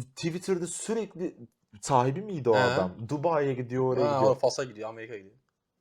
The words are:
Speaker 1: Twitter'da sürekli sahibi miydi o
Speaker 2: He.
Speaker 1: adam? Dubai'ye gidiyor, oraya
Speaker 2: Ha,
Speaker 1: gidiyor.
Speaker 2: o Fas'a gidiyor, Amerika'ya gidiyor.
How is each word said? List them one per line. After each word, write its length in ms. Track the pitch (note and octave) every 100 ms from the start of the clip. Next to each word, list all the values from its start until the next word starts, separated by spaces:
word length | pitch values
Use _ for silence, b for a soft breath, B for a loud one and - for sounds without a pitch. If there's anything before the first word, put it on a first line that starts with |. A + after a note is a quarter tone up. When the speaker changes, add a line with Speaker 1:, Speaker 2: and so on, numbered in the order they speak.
| A#2+ -
Speaker 1:
Twitter'da 500 | E3 F3 F#3 F3+ E3+
sürekli 800 | - - A3+ G3 E3 F3+ - A#2+ _ _ G#2+
sahibi 420 | - C3+ B2+ D3
miydi 280 | G#3+ F3 B2
o 40 |
Speaker 2:
He. 40 | G#2+
Speaker 1:
adam? 500 | A#2+ B2 F2+ F2+ A2+
Dubai'ye 460 | D3 E3+ D#3 C#3
gidiyor, 300 | B2+ A#2+ B2+
oraya 280 | B2+ B2+ C#3+
Speaker 2:
Ha, 40 | C#3
Speaker 1:
gidiyor. 180 | C3+ C3
Speaker 2:
o 20 |
Fas'a 260 | B2+ C3
gidiyor, 240 | C3 G#2 A2
Amerika'ya 300 | A2+ A2+ G#2+
gidiyor. 180 | G2 A#2+ _ _ _ _